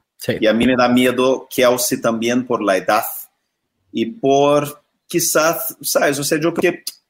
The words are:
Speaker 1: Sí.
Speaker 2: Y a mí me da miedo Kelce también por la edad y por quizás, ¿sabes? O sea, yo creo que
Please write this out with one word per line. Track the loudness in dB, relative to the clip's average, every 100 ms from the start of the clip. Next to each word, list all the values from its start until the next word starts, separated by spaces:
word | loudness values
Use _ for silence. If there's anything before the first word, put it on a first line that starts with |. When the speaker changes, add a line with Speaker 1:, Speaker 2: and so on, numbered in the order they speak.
| _ -10
Speaker 1:
Sí. | -6 0
Speaker 2:
Y | 2
a |
mí | 2 2
me | 2
da | 2
miedo | 4 2 2 0 0 -4
Kelce | 0 2 2 -2 -2
también | -2 -2 -2 -2 -2
por | -2
la | 0 0
edad | 2 0 0 -10 -16 _ _ _ _ _ _
y | -6 -6
por | -2 2 4 4 2 0 -12 _ _ -6
quizás, | -4 0 0 0 -2 -8 -10
¿sabes? | -4 0 0 -2
O |
sea, | -2 -2
yo | -2
creo | 0 -2
que | -2 -12 -18